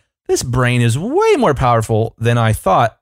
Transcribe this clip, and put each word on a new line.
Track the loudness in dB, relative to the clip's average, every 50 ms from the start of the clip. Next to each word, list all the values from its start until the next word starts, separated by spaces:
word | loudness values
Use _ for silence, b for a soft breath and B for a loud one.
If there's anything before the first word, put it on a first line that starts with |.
| _ _ _ _ _ -4
this | -4 -2 -2
brain | -2 -2 -2 0 0 0 0
is | 0 0 0 -2
way | -4 -2 -2 0 2 2 2 2
more | 2 0 0
powerful | 0 2 2 2 0 0 0 -2 -2 -2 -4 -6 -6
than | -2 -2 0 2
I | 0 0 0
thought. | -2 0 0 2 2 2 0 -2 -2